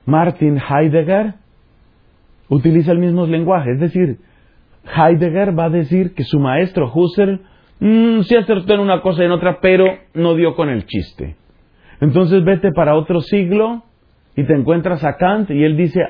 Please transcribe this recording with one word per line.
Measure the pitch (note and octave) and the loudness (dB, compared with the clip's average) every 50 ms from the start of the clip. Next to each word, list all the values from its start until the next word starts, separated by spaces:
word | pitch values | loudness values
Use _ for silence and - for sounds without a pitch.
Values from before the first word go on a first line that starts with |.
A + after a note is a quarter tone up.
| - | -2
Martin | B2 D3 D#3+ E3+ E3 - - D#3 D3+ D3 C3+ | 0 2 2 2 0 0 0 0 0 0 0
Heidegger, | - - C#3 C#3+ D#3 D#3+ C#3+ E3 D#3 E3 F#3+ G3+ A3 G#3+ F#3 - _ _ _ _ _ _ _ _ _ _ _ _ _ _ _ _ _ _ _ _ _ - | -2 -2 0 0 0 2 2 0 0 0 0 -2 -2 -4 -8 -12 _ _ _ _ _ _ _ _ _ _ _ _ _ _ _ _ _ _ _ _ _ -2
utiliza | C#3 C#3+ B2 E3 D#3+ E3+ D#3 F3 | 0 0 2 2 2 2 2 2
el | E3+ E3+ | 0 0
mismo | F3+ F3 E3+ F3+ F3 | 0 0 0 0 0
lenguaje. | D#3+ E3 D#3+ E3 E3+ F#3+ F3 C#3 A#2+ | -2 -2 -2 0 0 0 0 -2 -2
Es | B2+ C#3 | -2 -2
decir, | E3+ E3 - F3+ F3+ D3 A#2 - _ _ _ _ _ _ _ _ _ _ _ _ - | -2 -2 0 0 0 -2 -2 -6 _ _ _ _ _ _ _ _ _ _ _ _ -14
Heidegger | - - E3 D#3 E3 F3 D#3 F3 E3+ D#3 F#3+ G3+ G3+ E3+ D#3 | -6 0 2 2 4 4 2 0 0 -2 -2 -2 -2 -2 -2
va | E3 | -2
a | E3 | 0
decir | D#3+ F3 D#3+ C3+ F3 F#3 F#3+ F3 - | 0 -2 -2 0 0 -2 -2 -2 -4
que | - C3 | -8 -6
su | - - D3 | -2 0 0
maestro | C#3 C3 C3 D3+ F#3 F#3 - F#3 C#3+ A#2 | 0 0 0 0 -2 -2 -2 -4 -4 -2
Husserl, | A#2+ E3 F3+ E3+ F3 G#3 G3+ G3 G3 F#3+ - - _ _ _ _ _ - | 0 0 0 0 0 0 0 0 -2 -4 -8 -16 _ _ _ _ _ -2
mm, | G3 G#3 A3 A3+ A3+ A#3 A3+ A3 | 0 2 2 4 2 2 2 0
sí | F#3 - A#3 | 2 2 2
acertó | A#3 F#3+ G3 A3 G3 F3 G3 G#3 | 2 2 0 -2 -2 0 0 0
en | G3+ | 0
una | G3+ G3 F#3 E3 | 0 0 0 0
cosa | - F#3 F3 D#3 | 0 -2 0 0
y | F3+ | 0
en | F3 | 0
otra, | F3 E3+ F3 F3+ F3+ - | 0 0 -2 -2 -2 0
pero | - F#3 F#3 F#3 F#3+ F#3+ F#3+ - _ _ - | 2 2 4 4 2 2 0 -4 _ _ -4
no | D#3+ E3+ E3+ E3 | -2 0 0 2
dio | D#3+ E3+ D#3+ - | 2 0 0 0
con | - D#3+ D3 | -2 -2 -2
el | B2+ G#2+ F#2 | -4 -6 -6
chiste. | - - G2+ D#2 - - - C#2+ C#2 D#2 _ _ _ _ _ _ _ _ _ _ - - - | -6 -6 -8 -8 -8 -12 -14 -14 -14 -14 _ _ _ _ _ _ _ _ _ _ -12 -4 0
Entonces | D3 D3+ C3 F3 F#3 D#3+ F#3+ F#3+ E3 | 2 2 4 4 2 4 2 2 2
vete | F3+ G3 - - G3 | 2 0 0 0 0
para | D3+ F3 D#3+ D3 D3+ | 0 0 0 2 2
otro | D#3 D#3 - F3+ E3+ | 0 0 -2 -4 -4
siglo | - - G#3 G3+ F#3 F3 G3 G#3 A3 A3+ A#3+ A#3 - _ _ _ _ _ _ _ _ _ - | -2 -2 -2 -2 0 0 0 0 0 -2 -4 -10 -14 _ _ _ _ _ _ _ _ _ -6
y | - C3+ | -4 -2
te | B2+ D#3 | 0 0
encuentras | C#3 A#2+ C3 E3 E3+ D#3+ F#3 F3 C#3 D#3 | 0 0 0 0 0 -2 -4 -4 -4 -4
a | C#3+ C#3 | -4 -4
Kant | - F#3 F#3 G3+ A3 G#3 F#3+ | -2 -2 0 0 -2 -4 -2
y | D3+ C#3+ D3+ | 0 0 0
él | D#3 D#3 | 0 2
dice, | D3+ F3 D#3+ - F#3 D3+ | 0 0 0 0 -2 -2